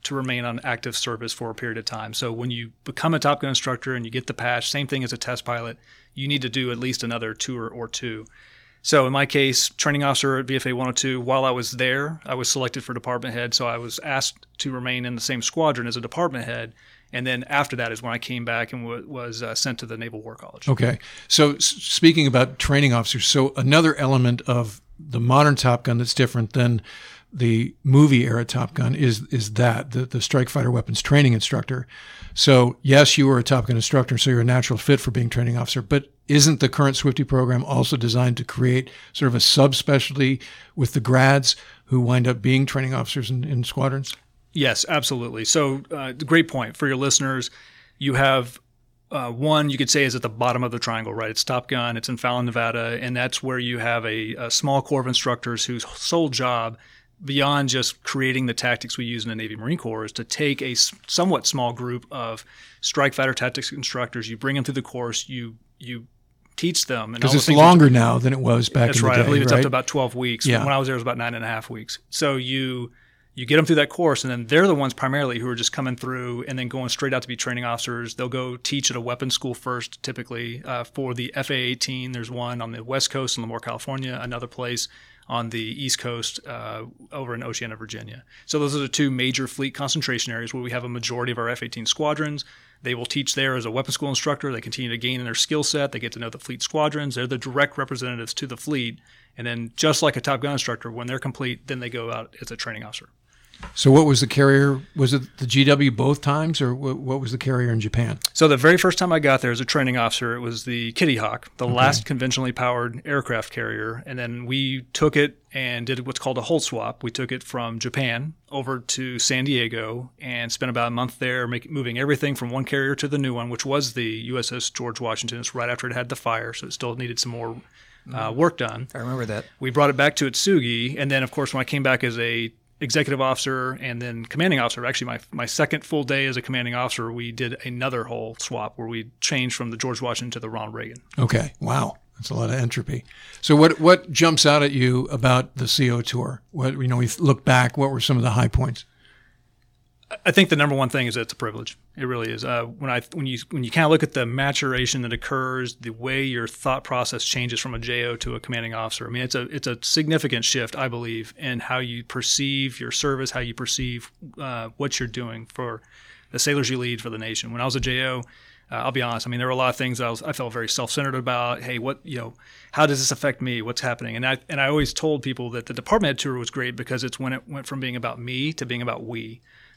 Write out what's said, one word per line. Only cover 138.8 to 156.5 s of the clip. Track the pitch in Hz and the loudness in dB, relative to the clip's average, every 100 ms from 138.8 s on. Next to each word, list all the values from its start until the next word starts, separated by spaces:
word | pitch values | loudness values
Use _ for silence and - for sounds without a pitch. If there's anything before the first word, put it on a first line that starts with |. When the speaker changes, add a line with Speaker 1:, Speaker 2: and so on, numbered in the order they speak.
| 113 | -8
Speaker 1:
we | 113 110 - | -8 -10 -6
changed | - 135 127 | -2 0 -2
from | - 120 | -4 -6
the | 113 | -6
George | 135 113 | -4 -4
Washington | 123 117 123 | -4 -4 -6
to | 117 | -8
the | 110 | -8
Ronald | 113 107 | -8 -10
Reagan. | 113 113 127 _ - | -10 -12 -14 _ 0
Speaker 2:
Okay. | 120 117 - - | 2 2 0 -6
Wow. | 113 135 113 - _ - | -2 -2 -2 -6 _ -14
That's | 110 | -8
a | |
lot | 113 113 | -4 -2
of | 127 | 0
entropy. | 120 - - 127 - - - - | -2 -2 -6 -8 -10 -20 -20 -4
So | - | 6
what, | 147 160 156 | 8 8 8
what | 165 180 - | 6 6 4
jumps | 127 165 156 | 4 4 6
out | 147 147 | 6 6
at | 143 | 4
you | 139 127 127 131 | 4 2 2 0
about | 135 127 127 139 | 2 4 4 2
the | 131 123 | -4 0
C | - 127 | 2 2
O | 120 | 2
tour? | 117 120 - 131 _ | -2 -4 -4 -8 _
What, | 147 131 | -4 -2
you | 139 127 | 0 0
know, | 123 | 2
we | 117 - | 0 2
look | 151 131 | 2 4
back, | - 127 123 143 | 4 6 4 2
what | 135 | 0
were | 127 | 0
some | - 127 | 2 2
of | |
the | 120 | 2
high | 107 123 | 2 2
points? | - 127 120 - _ _ _ _ _ _ _ _ _ _ _ - - 180 | 2 0 -4 -12 _ _ _ _ _ _ _ _ _ _ _ -14 -4 2
Speaker 1:
I | |
think | 196 185 | 6 6
the | 151 | 6
number | 147 135 | 4 2
one | 127 | 0
thing | 139 120 | 0 0
is | |
that | 117 | -2
it's | 113 | -6
a | - | -6
privilege. | 110 110 113 - _ - | -8 -8 -12 -16 _ -8
It | |
really | 123 120 113 | -6 -4 -4
is. | 110 | -6
Uh, | 127 120 | -4 -4
when | 117 120 135 | -4 -8 -4
I, | 123 - | -4 -4
when | 170 | -8
you, | 135 123 - | -6 -6 -8
when | 151 | -6
you | 120 | -2
kinda | 165 156 | 2 4
look | 156 | 4
at | 156 | 2
the | 135 117 | -2 -2
maturation | 127 139 139 135 127 123 135 | -2 -2 0 -2 0 -2 -2
that | 120 | -4
occurs, | 117 - 135 131 127 123 - | -6 -4 -4 -4 -4 -8 -10
the | 117 | -14
way | 113 127 135 | -10 -4 -2
your | 135 120 | -2 -4
thought | 113 | -6